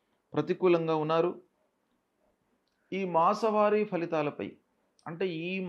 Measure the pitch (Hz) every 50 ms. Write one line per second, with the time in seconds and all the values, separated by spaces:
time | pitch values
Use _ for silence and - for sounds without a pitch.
0 | _ _ _ _ _ _ - 143 147 156 185 - 180 180 170 165 165 160 160 156
1 | 151 156 165 165 165 180 - - - _ _ _ _ _ _ _ _ _ _ _
2 | _ _ _ _ _ _ _ _ _ _ _ _ _ _ _ _ _ _ 185 190
3 | 196 180 165 165 170 190 208 214 233 220 208 214 208 208 214 214 208 208 185 165
4 | 170 165 165 156 147 147 - - 101 - - - _ _ _ _ _ _ _ _
5 | _ - 170 165 196 185 165 160 165 180 190 190 185